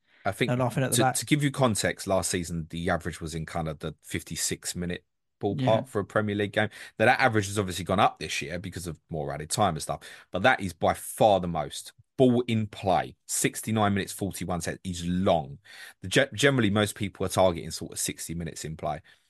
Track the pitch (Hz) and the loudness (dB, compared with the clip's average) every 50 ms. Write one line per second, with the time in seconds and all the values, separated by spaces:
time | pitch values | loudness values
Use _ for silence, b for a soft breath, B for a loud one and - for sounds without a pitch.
0 | _ b b b b 98 95 - 127 120 123 123 127 120 - 143 131 127 131 127 | _ b b b b -4 0 0 0 2 2 2 0 0 0 0 0 2 4 4
1 | 131 127 123 - 113 - 151 147 147 139 135 143 135 120 101 - - 87 - - | 4 4 2 0 0 2 2 2 2 2 2 4 4 4 4 2 0 -2 -2 -2
2 | - 98 95 95 90 - - 92 85 87 87 85 78 - 82 85 85 92 87 82 | -2 0 0 0 0 0 -2 -4 -4 -4 -4 -6 -6 -6 -6 -4 -2 0 -2 -2
3 | - 90 78 - 85 78 80 80 80 - - 85 80 78 76 73 - 76 76 _ | -2 -6 -8 -8 -8 -8 -6 -8 -8 -6 -6 -4 -4 -4 -6 -6 -8 -8 -10 _
4 | _ - - 85 - - 82 - - - 92 - - - - 90 90 87 87 - | _ -8 -8 -8 -8 -8 -6 -6 -4 -4 -4 -6 -8 -8 -8 -6 -6 -6 -6 -8
5 | _ _ _ _ _ _ _ - - 101 101 147 127 107 110 110 - - - 104 | _ _ _ _ _ _ _ -4 -2 -2 -2 0 2 2 2 2 0 -2 -4 -4
6 | 98 - - 110 107 104 101 104 104 101 - 107 107 104 B B B B B B | -4 -2 0 0 0 0 0 0 -2 0 0 0 0 0 B B B B B B
7 | 110 120 135 - 135 123 110 110 95 98 101 107 98 92 87 92 87 92 95 98 | 4 4 6 6 4 4 4 2 0 0 0 -2 -2 -2 -4 -4 -2 0 2 4
8 | 127 - - - 76 - - - - 69 87 90 95 92 - 85 82 87 78 - | 4 2 2 -2 -8 -6 -6 -6 -6 -6 -8 -8 -8 -8 -10 -8 -8 -8 -10 -10
9 | _ - 82 78 71 71 71 73 78 78 - 110 107 92 80 76 - - 73 - | _ -10 -8 -6 -6 -6 -6 -8 -8 -4 0 2 2 2 2 0 -4 -6 -8 -8
10 | B B B B B B B 95 101 131 127 - 101 90 - - 104 92 90 - | B B B B B B B 2 4 4 4 2 0 -6 -4 0 2 2 2 0
11 | - - - - 127 107 98 92 90 87 85 78 71 69 - - - - - _ | -4 -6 2 4 6 6 6 4 2 0 -4 -4 -4 -6 -8 -12 -14 -16 -18 _
12 | _ _ _ - 131 127 120 120 123 - 113 110 110 104 - - - 98 87 76 | _ _ _ 4 6 6 6 4 2 0 0 0 -2 -4 -6 -4 0 2 2 2
13 | 65 64 - _ _ - - - - 139 - - - 123 110 110 104 101 98 98 | 0 -4 -10 _ _ -6 -2 -2 -2 -2 -2 -4 -4 -2 2 2 2 2 2 0
14 | 85 - - - 101 92 - - 90 87 90 85 - 90 71 - - 95 87 87 | -2 -4 -6 -6 -6 -6 -6 -6 -6 -6 -6 -4 -4 -6 -8 -6 -8 -8 -8 -6
15 | 85 87 90 90 98 101 87 80 71 67 - - _ B B B B B B B | -4 -2 -2 0 2 2 2 2 0 -4 -12 -18 _ B B B B B B B
16 | - 92 - 135 135 - - 98 139 143 135 127 110 101 101 107 104 101 - - | -6 0 2 2 2 2 2 2 4 4 6 4 4 4 4 4 2 2 0 -4
17 | 104 95 - - 95 92 - 98 92 92 85 78 - 82 - - 82 - - - | -6 -6 -4 -4 -6 0 4 6 6 6 4 0 -4 -8 -10 -10 -10 -10 -8 -6
18 | - - - - - - 82 85 85 76 - - - 76 80 - - 78 73 80 | -6 -6 -6 -8 -8 -8 -6 -6 -6 -8 -8 -10 -10 -10 -8 -6 -6 -6 -6 -6
19 | - b b b b | -10 b b b b